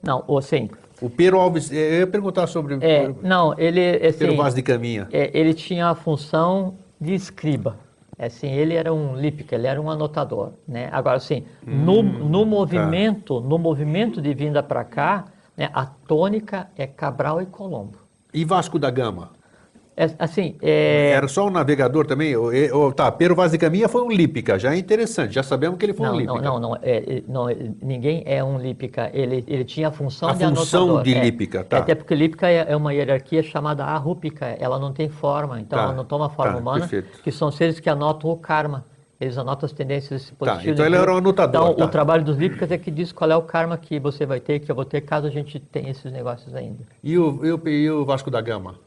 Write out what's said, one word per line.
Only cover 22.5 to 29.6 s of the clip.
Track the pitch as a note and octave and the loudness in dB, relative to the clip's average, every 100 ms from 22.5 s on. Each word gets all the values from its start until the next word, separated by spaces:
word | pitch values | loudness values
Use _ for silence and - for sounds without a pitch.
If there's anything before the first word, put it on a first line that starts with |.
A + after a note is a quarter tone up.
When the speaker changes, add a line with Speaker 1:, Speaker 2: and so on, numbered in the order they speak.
Speaker 2:
e, | B2 C#3+ | 2 2
ou, | C3+ C#3+ | 4 2
tá, | C3 - | 4 0
Pedro | - F3 F3 | 4 4 4
Vaz | F3+ | 4
de | D#3+ | 4
Caminha | E3+ F3+ A3+ | 2 4 2
foi | B3 | 2
um | A#3+ | 2
lípica, | G#3+ D3+ A#2 - G2 | 4 4 2 0 2
já | A#2+ | 2
é | E3 | 0
interessante, | F#3 G#3+ A3+ - A#2+ A#2 | 2 0 2 -2 -2 -2
já | |
sabemos | C3+ C3 D#3 F3+ | 0 0 0 0
que | G#3 | -2
ele | |
foi | G3+ A3 | 0 -2
Speaker 1:
Não, | |
Speaker 2:
um | F#3 | 0
Speaker 1:
não, | B2 | -2
Speaker 2:
lípica. | B2 | -2
Speaker 1:
não, | C#3 B2 | -2 -2
não, | A#2 A#2 | -4 -4
é, | B2+ A#2 | 0 0
é, | - B2+ - | 0 -6 -4
não, | B2+ A#2+ | -4 -2
é, | A#2+ A#2 - | -4 -6 -8
ninguém | C3 B2+ C3 D#3+ D3 | -6 -2 -2 -2 -2
é | C3+ | -2
um | C3+ C3+ | -2 -4
lípica, | B2+ B2+ C3 - A#2 | -6 -8 -8 -6 -4
ele, | C3+ B2+ C3 A#2 | -2 -2 -2 -2
ele | C#3 | -4